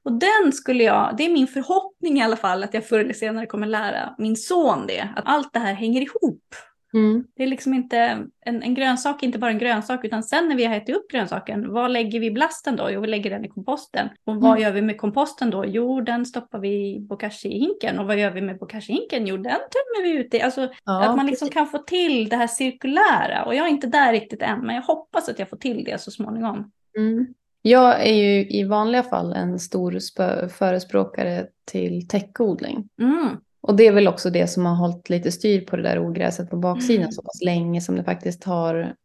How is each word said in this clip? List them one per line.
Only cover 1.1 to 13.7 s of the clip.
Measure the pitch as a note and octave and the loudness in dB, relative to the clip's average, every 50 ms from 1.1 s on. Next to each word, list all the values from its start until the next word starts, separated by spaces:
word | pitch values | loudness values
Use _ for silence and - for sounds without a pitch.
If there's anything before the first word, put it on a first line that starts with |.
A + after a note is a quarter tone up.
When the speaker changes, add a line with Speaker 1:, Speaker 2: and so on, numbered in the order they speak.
| A3 | 0
Speaker 1:
det | G#3+ D4+ | -2 0
är | E4+ F4 | 2 4
min | D4 C4 | 4 2
förhoppning | B3+ - C4+ C4 - F#4 F#4+ F#4+ F#4+ - _ - E4 C#4+ C#4 | 2 0 -6 -2 0 0 0 0 -2 -10 _ -2 0 2 2
i | A#3 | 4
alla | A3+ A3 | 2 0
fall, | A3 - F#3+ F3+ F#3 G3 | 0 0 0 0 0 -2
att | G3+ - | -4 -4
jag | G#3+ A3 | -6 -2
förr | - A#3 G#3+ | 0 2 2
eller | G#3 C4 A3+ | 2 0 -2
senare | - A3+ G#3+ A3 A3+ A#3 | -4 -4 -4 -4 -4 -6
kommer | A3+ - G#3 G#3+ | -6 -6 -4 -2
lära | G#3+ A3 G#3+ G#3+ G3+ - - - - - - | -2 -2 -2 -2 -2 -4 -4 -6 -6 -6 -4
min | G#3+ A3 A3 | -2 -2 -2
son | A3+ - - F4+ F4 D#4+ B3+ F#3+ C#3 G#2 | -2 -2 0 2 4 4 4 4 2 0
det. | G2 F#2+ F2+ - G3+ - | -4 -4 -4 -4 -4 -6
Att | - G#3 | -6 0
allt | - C#4 D4+ C#4 C#4+ _ | 0 0 0 0 -2 _
det | A#3 | -4
här | A#3+ G3 G3 | -2 -2 -4
hänger | F#3+ A3+ A3 A#3+ C4 C#4 | -2 0 0 0 0 0
ihop. | C#4 - - - D4+ D#3+ - _ _ - - - _ _ _ _ _ - | -2 -2 0 0 0 -2 -2 _ _ -20 -20 -20 _ _ _ _ _ 0
Speaker 2:
Mm. | A3 G#3+ G#3+ G#3+ A#3 B3 - _ | 2 4 4 4 2 -2 -4 _
Speaker 1:
Det | - C4 | -4 -2
är | |
liksom | C4 C4 C4 - C4 C4 | -2 -2 -2 -2 0 0
inte, | B3+ B3 B3+ B3 A#3 A#3 A#3+ A3+ G#3+ - - - _ _ | 0 0 0 2 2 2 2 2 -4 -6 -12 -14 _ _
en, | A#3+ A#3+ A3+ - | -6 -6 -4 -2
en | A#3+ B3+ | -2 -2
grönsak | C4 C4+ C4 B3+ B3+ - C#4+ C#4+ C#4+ - | 0 2 0 0 0 0 -2 -2 0 -2
är | |
inte | B3 B3 A3+ | -2 -2 0
bara | A#3+ A#3+ | -2 0
en | A3 G#3+ | 0 0
grönsak, | A#3 B3 A#3 G#3+ A3 - B3+ B3+ B3 | 0 0 0 0 -2 -4 -6 -6 -4
utan | G#3+ A#3 A3 A3 | -4 -4 -4 -4
sen | - - D#4 E4+ E4 | 0 0 2 2 2
när | C#4+ | 2
vi | B3 A#3+ | 2 2
har | A#3 A3 | 0 0
ätit | G#3+ G#3 A#3+ C4+ | -2 -2 -2 -4
upp | G4+ G4+ - | -4 -4 -4
grönsaken, | - B3+ G3+ F3+ - G3 - - G#3+ G3+ G#3+ - G3 | -4 -4 -2 -2 -4 -8 -6 -6 -6 -6 -6 -4 -2
var | A#3 A#3+ B3 | -2 0 0
lägger | B3+ A#3+ A#3 G#3+ G#3+ A#3 | 0 0 0 -2 -2 -2
vi | A3 A3+ | -2 -2
blasten | G#3 A#3 D4+ D#4+ - - - D4 B3+ | -2 -4 -6 -8 -12 -8 -6 -4 -4
då? | F#3+ G3 G3 | -4 -4 -4
Jo, | G3 G3 | -4 -4
vi | G#3 | -4
lägger | A3 A3 G#3 G3+ G#3 | -4 -4 -4 -4 -6
den | F#3+ G3+ G#3+ | -6 -8 -10
i | G3 | -12
komposten. | - G3+ F#3+ - | -12 -10 -6 -6